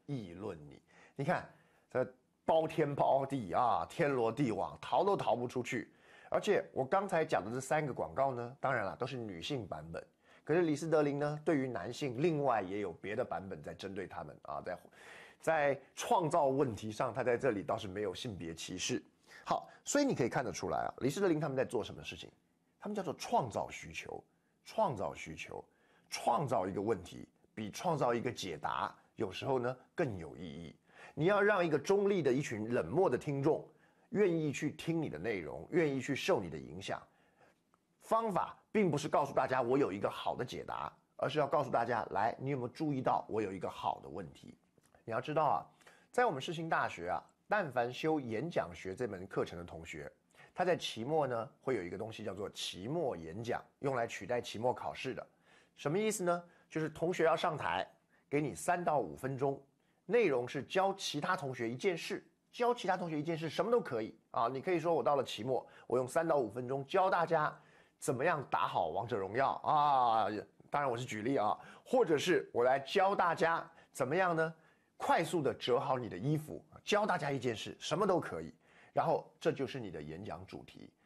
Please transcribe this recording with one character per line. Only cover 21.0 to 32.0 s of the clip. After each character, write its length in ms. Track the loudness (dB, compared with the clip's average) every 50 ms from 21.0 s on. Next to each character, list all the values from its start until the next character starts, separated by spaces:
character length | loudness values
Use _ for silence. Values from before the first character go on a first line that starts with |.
| -2 -2
斯 120 | 0 2
德 80 | 2 2
林 100 | 2 2
他 80 | 0
们 80 | -2 0
在 80 | -2 -2
做 180 | 0 0 -2
什 140 | -2 -4 -8
么 80 | -12 -12
事 140 | -12 -12
情？ 120 | -12 -14 -18 _ _ _ _ _ _ _ _ _ _
他 80 | -10 -6
们 40 | -6
叫 80 | -4
做 120 | -4 -4 -6
创 360 | -6 -4 0 0 0 0 0
造 200 | -2 -4 -4 -4
需 240 | -8 -12 -12 -10 -12
求， 280 | -12 -10 -10 -12 -12 -14 _ _ _ _ _ _ _ _
创 320 | -8 -2 0 0 0 0
造 180 | -2 -4 -4 -6
需 180 | -8 -12 -12 -12
求， 280 | -12 -12 -12 -12 -14 -14 _ _ _ _ _ _ _ _ -12
创 360 | -10 -4 0 2 2 2 2
造 220 | 2 2 2 2
一 60 | 0 0
个 80 | 0
问 200 | 0 0 0 0
题， 260 | -2 -12 -14 -16 -16 _ _ _ _ _ -10
比 180 | -8 -8 -8
创 260 | -8 -4 -2 -2 0
造 160 | 2 2 2 2
一 60 | 2
个 100 | 0 -2
解 280 | -4 -4 -6 -8 -8
答， 360 | -6 -4 -4 -2 -2 -2 -4 -6 -12 _ _ -6
有 160 | -6 -4 -4
时 140 | -4 -4 -2
候 140 | 0 0 2
呢 180 | 2 0 -4 -4 -12 _ -4
更 220 | -2 -2 -2 -2
有 180 | -6 -8 -12 -12
意 100 | -12 -12
义。 300 | -10 -10 -12 -12 -14 -16 _ _ _ -20 -20 -20 -12 -4
你 120 | 0 2
要 160 | 4 4 6
让 240 | 6 6 6 4 4
一 40 | 2
个 100 | 2 0
中 300 | 4 4 4 4